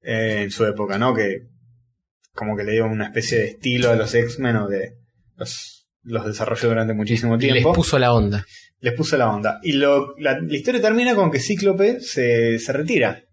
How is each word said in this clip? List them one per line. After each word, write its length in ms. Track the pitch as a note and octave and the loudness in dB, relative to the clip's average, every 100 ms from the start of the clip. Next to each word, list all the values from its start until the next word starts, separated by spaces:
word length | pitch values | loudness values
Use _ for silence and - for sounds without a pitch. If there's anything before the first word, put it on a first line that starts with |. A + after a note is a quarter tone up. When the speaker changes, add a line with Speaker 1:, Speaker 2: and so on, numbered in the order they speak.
Speaker 1:
Eh, 420 | - A2+ A2+ G#2+ | -6 -4 -2 -4
en 80 | G2+ | -6
su 120 | - A2 | -2 -2
época, 320 | G#2 G#2 G2 | -2 -4 0
¿no? 160 | B2 | 0
Que 340 | A2 G2+ F#2+ - _ _ _ _ _ _ _ _ | 0 -2 -4 -12 _ _ _ _ _ _ _ _
como 220 | - G#2+ G#2 | -10 -6 -6
que 80 | |
le 100 | G#2 | -2
dio 120 | A2 A2+ | 0 0
una 200 | A2 G#2 | -2 -4
especie 320 | - - A#2 | -4 -2 -2
de 60 | G2+ | -2
estilo 420 | - B2 B2 B2 | -4 -4 0 2
a 40 | A2+ | 2
los 180 | G#2 | 2
X-Men 420 | A#2 A#2 - B2+ A2+ | 0 0 -2 0 0
o 100 | G2+ | -2
de 260 | G2 - - _ _ _ - | -4 -6 -12 _ _ _ -12
los, 540 | - - - - _ _ | -10 -10 -16 -20 _ _
los 220 | - A2+ G#2+ | -6 -4 -4
desarrolló 440 | G#2 A2 A2 A#2 | -4 -2 0 2
durante 240 | A2+ A2 | 2 0
muchísimo 420 | G#2+ G#2+ A2+ A#2 A#2 | -2 0 0 2 2
Speaker 2:
Les 160 | C3+ | 2
Speaker 1:
tiempo. 220 | C3 C#3 | 4 4
Speaker 2:
puso 240 | F3 E3 C#3+ | 4 2 2
la 160 | B2 | 4
onda. 320 | A#2 G#2 G#2 - - - _ | 4 2 -2 -6 -18 -20 _
Speaker 1:
Les 140 | B2+ | -4
puso 240 | A#2+ D#3 D3 | -2 0 2
la 140 | A#2 | 2
onda. 280 | G#2 G#2 - | 0 -2 -2
Y 80 | F3 | -2
lo, 420 | C#3 C#3+ C#3+ C#3 - | 2 4 4 2 -4
la, 200 | D3 C3+ | -2 -2
la 160 | E3 D3 | -4 -4
historia 240 | - B3 | -2 0
termina 360 | G#3+ A3+ B3 A3 | 2 2 2 2
con 160 | F3 | 2
que 80 | C#3 | 0
Cíclope 600 | - G3 G3 F#3 G3+ B3+ | -2 0 0 2 2 0
se, 600 | - - A#2+ A#2 A#2 A2+ | -6 -2 2 2 2 0
se 140 | - | -4
retira. 500 | C3+ D#3 G3+ A2 F#2+ _ | -4 -2 0 0 -2 _